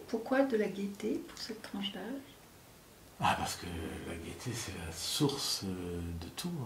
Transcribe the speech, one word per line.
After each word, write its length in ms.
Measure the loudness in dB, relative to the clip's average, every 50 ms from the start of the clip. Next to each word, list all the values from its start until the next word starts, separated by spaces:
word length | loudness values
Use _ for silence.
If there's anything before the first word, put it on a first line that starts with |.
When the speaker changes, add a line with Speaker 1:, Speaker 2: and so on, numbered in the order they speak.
| 0 -2
Speaker 1:
Pourquoi 360 | -2 -2 2 6 6 6 8
de 140 | 8 6 4
la 100 | 4 4
gaieté 540 | 2 0 -2 -2 -2 -2 0 0 0 0 -2 -6
pour 100 | -8 -8
cette 240 | -6 -6 -6 -8
tranche 300 | -8 -6 -4 -2 -2 -2
d'âge ? 120 | -2 -4 -4 -4 -4 -6 -6 -10 -16 -18 -18 -20 -20 -20 -20 -20 -20 -20 -20 -20 -20 -20 -20 -14 -2 2
Speaker 2:
Ah, 160 | 4 4 4 4
parce 180 | 2 0 -2 -2
que 100 | -4 -4 -4 -2 -2 -4 -4 -4 -6 -6
la 80 | -6
gaieté, 360 | -6 -6 -6 -6 -4 -4 -2 -2
c'est 200 | -2 -2 -4 -4 -4 -4
la 60 | -4
source, 720 | -4 -4 -2 0 4 6 6 6 4 4 0 0 0 0 0
euh, 360 | 0 -2 -2 -2 -2 -2 -2 -2 -2 -2 -2
de 60 | -4 -6 -6
tout, 160 | -4 -4 -2 -2 -2 0